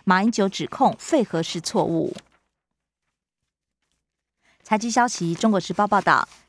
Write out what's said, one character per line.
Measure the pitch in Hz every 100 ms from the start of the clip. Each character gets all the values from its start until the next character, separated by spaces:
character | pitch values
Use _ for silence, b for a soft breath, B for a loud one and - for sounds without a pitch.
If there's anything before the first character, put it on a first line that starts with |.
马 | 190 185
英 | 226
九 | 226 196
指 | - -
控 | - 233 -
废 | - 311
核 | 202 165
是 | - 170
错 | - 202
误。 | 156 165 147 - _ _ _ _ _ _ _ _ _ _ _ _ _ _ _ _ _ _ _ _ _ _ _ _
财 | - 214
经 | 233
消 | 247 240
息， | - 170
《中 | 170 226
国 | 196
时 | -
报》 | 185 208
报 | 202
道， | 180 139 - b